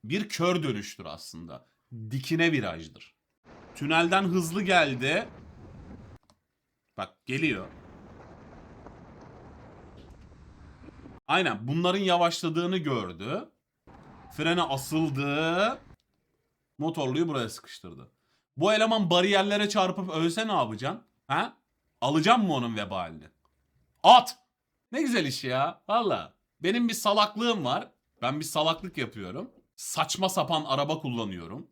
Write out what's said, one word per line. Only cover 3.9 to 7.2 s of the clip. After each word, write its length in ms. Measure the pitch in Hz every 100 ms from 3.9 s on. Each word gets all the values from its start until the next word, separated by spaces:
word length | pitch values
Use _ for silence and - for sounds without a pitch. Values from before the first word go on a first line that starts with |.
| 160 170 190
hızlı 380 | 196 180 165 185
geldi. 640 | 190 180 147 123 135 170 240 - - - - - - - - - _ _ _ _ _ _ _ -
Bak 280 | 95 _